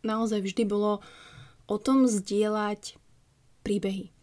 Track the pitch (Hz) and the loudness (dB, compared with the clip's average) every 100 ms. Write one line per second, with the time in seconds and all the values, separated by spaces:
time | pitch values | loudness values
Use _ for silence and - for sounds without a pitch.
0 | 220 220 226 214 190 190 214 208 208 202 | -4 -2 0 0 -2 -2 0 2 0 0
1 | - - - - - - - 208 - 269 | -6 -20 -20 -20 -20 -20 -6 -2 2 4
2 | 254 214 190 202 214 214 208 208 - - | 4 2 -2 0 0 0 -4 -6 -10 -18
3 | _ _ _ _ _ _ - 208 196 196 | _ _ _ _ _ _ -4 -2 -2 -6
4 | - _ | -10 _